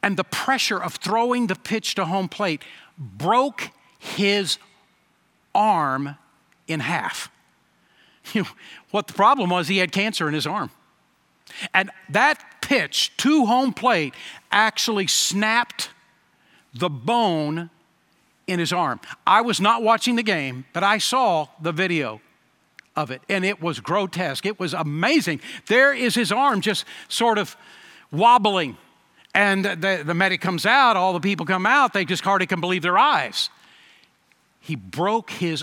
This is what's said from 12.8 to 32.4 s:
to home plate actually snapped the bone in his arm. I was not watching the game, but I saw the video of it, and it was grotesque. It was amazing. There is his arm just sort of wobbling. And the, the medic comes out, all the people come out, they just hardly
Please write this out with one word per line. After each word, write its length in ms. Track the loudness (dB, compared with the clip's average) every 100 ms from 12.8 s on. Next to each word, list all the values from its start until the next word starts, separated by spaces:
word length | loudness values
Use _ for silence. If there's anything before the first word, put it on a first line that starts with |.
| 0 -2 -4 -2
to 280 | 2 2 4
home 260 | 2 0
plate 420 | 0 0 2 0 -8 -20 -20 _
actually 560 | 2 2 0 -2 -2 0
snapped 840 | 0 0 0 0 0 -2 -8 -12 _ _ _ _ _ _ _ _
the 160 | -6 -4
bone 840 | -4 -2 2 2 0 -2 -6 -8 _ _ _ _ _ _ _ -6
in 140 | -2
his 120 | 0
arm. 280 | 0 0 -4 -10 -2 4
I 140 | 4
was 200 | 4 2
not 220 | 2 2
watching 320 | 2 2 2
the 80 | 0
game, 420 | 0 -2 -2 -8 -8
but 120 | -2
I 140 | 0 2
saw 500 | 0 2 2 2 -2 _
the 120 | -6
video 480 | -2 -2 -2 -4 -8 _ _ _ _ _ -20 _
of 160 | -6 -6
it, 100 | -8 -4
and 160 | -2
it 160 | -2 -2
was 200 | -4 -6
grotesque. 680 | -2 -2 -2 -4 -4 -4 -6
It 140 | -6
was 140 | -6
amazing. 680 | -4 -4 -2 2 2 0 -6 -8 -18 0
There 260 | 4 4
is 220 | 4 0
his 160 | 0 0
arm 300 | 2 2 2
just 240 | 0 -4 -6 -18 -8
sort 300 | 0 2 2
of 180 | -2 -8 -20 -20 -20 -20 _
wobbling. 640 | 4 6 6 6 2 -2 -8 _ _ _ _ _
And 300 | 2 4 4
the, 380 | 0 -2 -2 -2
the 100 | -2
medic 260 | 0 2 0
comes 260 | -2 -2 2
out, 300 | 4 4 4
all 160 | 0
the 80 | 0
people 260 | -2 -2 -2
come 200 | 0 2
out, 260 | 4 2
they 120 | 0
just 200 | -2 -2
hardly 220 | 0 0